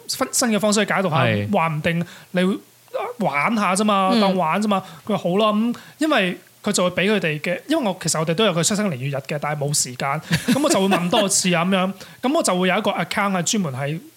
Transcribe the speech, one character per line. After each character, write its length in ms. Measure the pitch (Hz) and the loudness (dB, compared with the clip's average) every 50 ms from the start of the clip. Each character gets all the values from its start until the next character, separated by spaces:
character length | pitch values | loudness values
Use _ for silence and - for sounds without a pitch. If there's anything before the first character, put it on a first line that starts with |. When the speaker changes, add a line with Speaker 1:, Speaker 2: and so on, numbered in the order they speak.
| - - | -12 -10
Speaker 1:
新， 180 | - - 262 254 | -6 -6 -4 -4
新 180 | - - 269 233 | -2 -2 0 2
嘅 80 | 214 196 | 0 2
方 120 | 214 208 | 2 2
式 120 | 202 220 202 | 2 2 2
去 60 | 196 160 | 0 0
解 80 | 185 | 0
讀 80 | 196 170 | 0 0
吓， 160 | 147 135 123 | 2 2 2
Speaker 2:
係。 260 | 117 107 104 101 104 - | 2 2 0 -2 0 0
Speaker 1:
話 140 | 156 160 160 | 0 0 0
唔 140 | 156 156 | -2 -2
定 240 | 151 175 165 170 170 - - - - - | -2 -2 -2 -2 -4 -6 -10 -20 -14 -6
你 100 | - 180 185 | -2 -2 0
會， 140 | 190 226 - - - _ _ _ - 494 523 392 466 494 - | 0 -2 -4 -8 -14 _ _ _ -10 -8 -8 -6 -6 -4 -2
玩 340 | 185 147 135 143 147 196 240 | -2 -2 0 0 0 0 2
吓 200 | 214 208 180 190 | 2 2 2 2
啫 80 | 185 214 | 2 2
嘛， 260 | 214 202 196 190 190 240 | 2 2 2 2 2 4
Speaker 3:
嗯。 80 | 226 | 4
Speaker 1:
當 140 | 202 190 185 185 | 4 2 2 2
玩 240 | 165 156 165 202 | 0 0 0 0
啫 60 | 214 214 | 0 0
嘛。」 140 | 202 190 190 - 165 156 - | 0 0 -2 -6 -14 -12 -6
佢 40 | - 202 | -4 -4
話， 20 | - | -2
「好 80 | - 175 180 202 | 0 0 0 2
啦。」 140 | 220 214 202 | 2 2 2
噉 220 | 208 226 240 233 - - - - - | 2 0 0 -2 -4 -10 -14 -6 -2
因 120 | 302 320 | 0 2
為 280 | 294 233 190 180 - - - - - _ - | 2 2 2 0 -2 -6 -12 -20 -16 _ -4
佢 80 | 214 | -2
就 180 | 190 - 180 180 | 0 0 0 0
會 0 | |
畀 200 | 180 - 175 208 | 2 0 2 2
佢 80 | 214 196 | 2 0
哋 200 | 175 160 151 151 | 0 -2 -4 -4
嘅， 180 | - 180 180 - - - | -4 -4 -6 -4 -4 -2
因 100 | 302 330 | -2 0
為 60 | 262 | 0
我， 100 | 196 175 - | -2 -4 -4
其 60 | - 160 | -4 -4
實 100 | - 156 | -2 -2
我 60 | 160 | 0
哋 80 | 165 165 | 0 0
都 120 | 170 220 | 2 2
有 80 | 202 160 | 2 2
個 100 | 170 160 | 2 0
出 100 | - 214 | 0 0
生 160 | 185 208 196 | 0 0 -2
年 80 | 147 123 | -2 -4
月 80 | 131 143 | -4 -4
日 60 | 139 131 | -4 -6
嘅， 200 | - - 165 143 | -6 -6 -6 -4
但 120 | 156 147 151 | -4 -4 -4
係 40 | 147 | -2
冇 160 | 139 143 147 | -2 -2 -2
時 200 | - - 135 123 | -2 -2 -4 -4
間。 140 | - 151 139 143 160 - - 165 | -6 -4 -4 -4 -4 -4 -2 -2
<laughs> 120 | - - - 240 | -2 2 2 2
噉 60 | 262 302 | 2 2
我 60 | 285 | 2
就 100 | 330 196 | 2 2
會 80 | 190 196 | 2 2
問 220 | 190 170 175 175 | 2 2 2 2
多 180 | 240 226 202 190 | 2 2 2 2
次 260 | - - - 180 175 | 2 0 0 2 2
啊， 120 | 160 170 | 2 2
噉 40 | 185 196 185 | 2 2 2
樣。 160 | 185 196 196 - - - - - | 0 0 -4 -8 -14 -20 -12 -4
噉 120 | - 247 311 | -2 0 2
我 80 | 330 | 2
就 160 | - - 185 180 | 2 2 2 2
會 100 | 185 185 | 2 2
有 80 | 175 214 | 2 2
一 40 | |
個 100 | 208 208 | 0 0
account 400 | - - 175 - - 214 202 202 190 | -2 -2 -4 -4 -2 -2 0 0 0
係 100 | 180 160 | 0 0
專 180 | - - 214 | 0 0 0
門 120 | 180 143 127 | -2 -2 -4
係 260 | 127 143 143 156 165 294 320 - | -6 -6 -6 -6 -8 -10 -14 -20